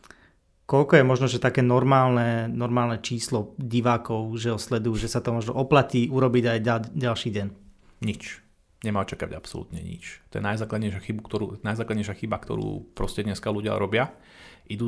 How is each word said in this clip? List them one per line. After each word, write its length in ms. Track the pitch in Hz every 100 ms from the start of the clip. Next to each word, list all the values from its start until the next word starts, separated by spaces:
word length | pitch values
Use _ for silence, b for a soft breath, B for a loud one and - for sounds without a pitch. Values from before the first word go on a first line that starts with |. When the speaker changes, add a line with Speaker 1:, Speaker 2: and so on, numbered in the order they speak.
| b b b b _ _
Speaker 1:
koľko 380 | - 139 147 160
je 20 |
možno, 240 | 131 127 131
že 160 | 120
také 160 | 127 135
normálne, 880 | 123 123 131 135 127 120 117 117 113
normálne 540 | 117 120 123 120 113
číslo 540 | - 117 - 117 107 -
divákov, 800 | 123 120 120 120 - 110 110 113
že 160 | 117 107
ho 40 |
sledujú, 420 | - 117 113 110
že 80 | 110
sa 80 | 120
to 160 | 120 117
možno 240 | 110 127
oplatí 480 | 131 147 131 123 123
urobiť 360 | 131 131 123 117
aj 120 | 113
ďal-, 280 | 110 113 113 147
ďalší 340 | 123 113 120 101
deň? 120 | 98 - - - - - 110
Speaker 2:
Nič. 320 | - - - _ _ _ _
Nemá 240 | 107 101
očakávať 320 | 95 - - -
absolútne 480 | - - - 82
nič. 400 | 85 85 - - _
To 80 | 104
je 80 | 104
najzákladnejšia 560 | 107 107 110 110 98
chyba, 160 | - 107 -
ktorú, 320 | 104 104 107
najzákladnejšia 560 | 107 113 113 107 101 95
chyba, 240 | 110 104
ktorú 480 | - 110 104 98 - -
proste 320 | 95 - 104
dneska 240 | 101 110
ľudia 240 | 104 104 101
robia. 400 | 98 110 135 - B B B B -
Idú 180 | 107